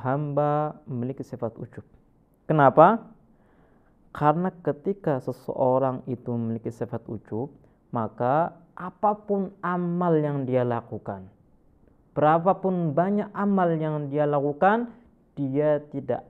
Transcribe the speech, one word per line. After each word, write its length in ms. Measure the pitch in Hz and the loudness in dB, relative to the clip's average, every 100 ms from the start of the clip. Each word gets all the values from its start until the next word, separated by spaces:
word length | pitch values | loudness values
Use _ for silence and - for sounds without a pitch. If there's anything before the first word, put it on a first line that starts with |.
hamba 800 | 127 143 147 143 147 147 151 - - | -4 -2 -2 -2 0 0 -2 -8 -10
memiliki 320 | 123 123 135 | -6 -6 -8
sifat 320 | - 117 117 - | -12 -8 -8 -8
ujub. 240 | - - - _ _ _ _ _ - | -14 -16 -20 _ _ _ _ _ -2
Kenapa? 640 | 160 135 147 170 226 - - _ _ _ _ _ _ _ _ _ - | 4 6 8 8 6 -4 -20 _ _ _ _ _ _ _ _ _ 0
Karena 320 | 147 156 185 - | 2 4 0 -4
ketika 560 | - 143 - 196 165 131 | -4 -4 -4 -4 -2 -2
seseorang 800 | - 127 - - 127 131 131 127 - | -4 -8 -8 0 2 4 2 -2 -6
itu 240 | 120 123 | -8 -6
memiliki 400 | 120 113 113 120 | -4 -4 -4 -8
sifat 320 | 113 110 113 - | -8 -8 -8 -10
ujub, 400 | 113 - 107 143 - _ _ _ | -12 -8 -8 -8 -12 _ _ _
maka 640 | 120 110 - 123 147 170 - - | -6 -6 -4 0 0 0 -6 -20
apapun 800 | - 180 - 214 214 - 202 185 - | -16 -14 -2 -2 0 -2 -2 -4 -6
amal 560 | 170 180 175 175 180 160 | -4 -2 -2 0 2 2
yang 320 | 147 143 127 | 0 -2 -2
dia 160 | 127 | 0
lakukan, 640 | 123 117 - 107 - 98 95 - _ _ _ _ _ _ _ - | 0 -2 -6 -12 -10 -12 -14 -20 _ _ _ _ _ _ _ 0
berapapun 800 | 147 165 175 185 190 180 170 139 | 2 4 2 0 0 -2 0 0
banyak 320 | 185 208 208 - | 0 -2 -4 -4
amal 320 | 202 196 175 160 | 0 2 2 0
yang 320 | 156 151 147 | -2 -4 -4
dia 160 | 143 | -2
lakukan, 640 | 147 147 143 143 190 220 240 - _ _ _ - | 0 0 -2 2 2 2 -2 -12 _ _ _ -6
dia 480 | 139 139 151 147 147 | -4 0 2 0 -4
tidak 320 | 139 127 120 - | -8 -6 -6 -8